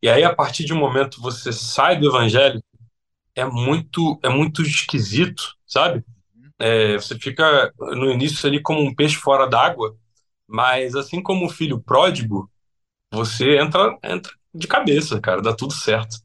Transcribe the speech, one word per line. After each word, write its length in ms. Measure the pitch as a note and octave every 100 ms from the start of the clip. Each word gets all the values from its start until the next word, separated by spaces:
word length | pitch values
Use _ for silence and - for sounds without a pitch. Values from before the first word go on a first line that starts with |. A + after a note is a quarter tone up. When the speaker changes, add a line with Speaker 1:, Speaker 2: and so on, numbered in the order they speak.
Speaker 1:
e 60 | A#2
aí, 140 | A#2+
a 120 | E3+
partir 300 | F3 C3+ -
de 100 | D3+
um 40 | D#3+
momento, 420 | C#3 C3 C3+ -
você 320 | A#2+ A#2+ -
sai 460 | A2+ - - D3 F3
do 100 | D3
evangelho, 540 | C3 A#2 A#2+ C#3 B2 - _ - _ _ _ _
é 100 | -
muito, 720 | B2+ B2 B2 D#3+ D#3+ - E3 -
é 60 | B2+
muito 340 | C3 D#3 D#3
esquisito, 920 | D3+ D3+ - C3+ G2+ A2 F3+ - - - _
sabe? 380 | C3 E3 B2 - - _
Speaker 2:
Uhum. 160 | _ C3+ _
Speaker 1:
É, 360 | A2+ A2+ G#2+
você 240 | G#2 - A#2
fica 540 | - B2 D#3+ C#3+ A#2+ _
no 320 | - A#2+ C3+
início 360 | B2 C#3+ D3+ C#3+
ali 140 | C#3+
como 220 | D3 D#3
um 120 | C#3+
peixe 220 | B2 D3 D3+
fora 300 | - C3+ C3+
d'água, 500 | A#2 D3 F3 A2 A2 _ _ _ _ _
mas 480 | A2 B2+ B2+ B2+
assim 280 | C3 C#3 E3+
como 240 | F#3+ F#3+ F3
o 40 |
filho 300 | - D#3+ A#2+
pródigo, 680 | - B2+ F3+ D3 A2+ G2+ F#2+ _ _ _ _ _ _
você 460 | G#2+ A2+ A2 B2+ C#3+
entra, 400 | D3+ E3+ G#3+ -
entra 300 | - F2+ - - _
de 120 | E3+ E3
cabeça, 540 | C#4 A3 C#3+ D3+ A2
cara, 220 | - F#2
dá 120 | G#2
tudo 180 | A2 C3
certo. 460 | - - A2 A2 -